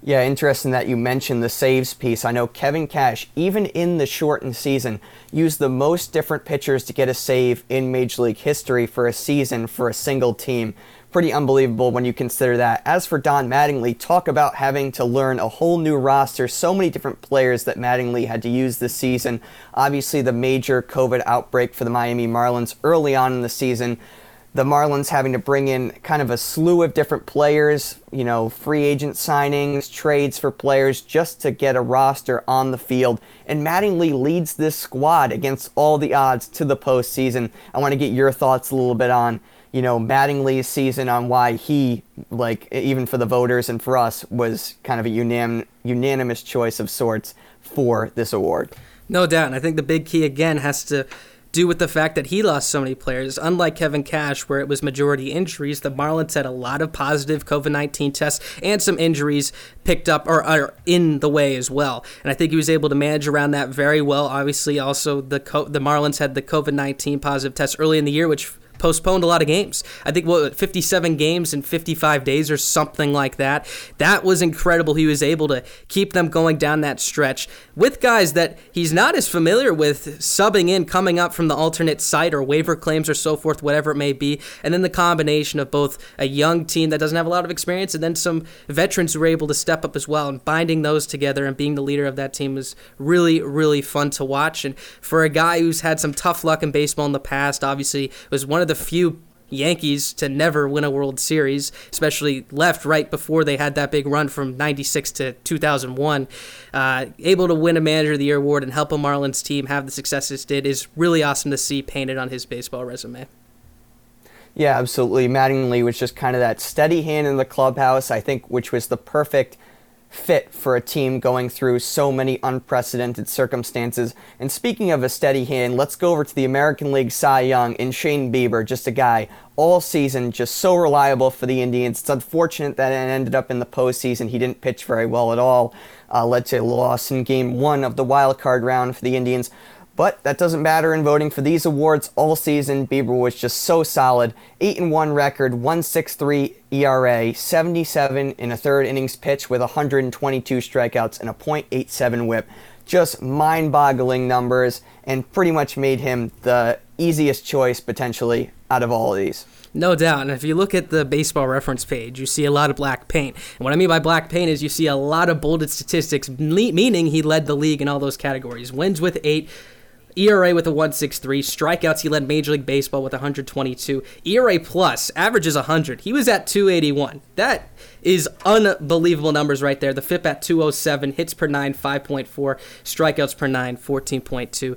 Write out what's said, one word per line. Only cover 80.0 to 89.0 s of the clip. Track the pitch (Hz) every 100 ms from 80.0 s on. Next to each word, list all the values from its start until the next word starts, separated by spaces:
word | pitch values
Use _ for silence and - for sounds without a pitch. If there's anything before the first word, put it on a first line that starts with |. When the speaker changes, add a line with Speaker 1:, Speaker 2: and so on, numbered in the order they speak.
| - 147
Speaker 2:
subbing | - - 202 202 175
in, | 190 170
coming | 185 185 170
up | 175
from | - 165
the | 143
alternate | 160 165 165 151
site | - 156 170
or | 151
waiver | 135 147 156 160
claims | - 156 160
or |
so | 147 - 151
forth, | 156 151
whatever | 143 147 151
it | 143
may | 143
be. | 135 143 135 - -
And | 147
then | 175
the | 180
combination | - 175 170 151 151 151 151
of | 135
both | 147 143 - - -
a | 135
young | 139 151 170
team | 160 165 160
that | 151
doesn't | 156 165
have | 165
a |
lot | 175 175
of |
experience | 175 - 180 190
and | 165
then | 165 165
some | 175 165 160 - -
veterans | 147 190 196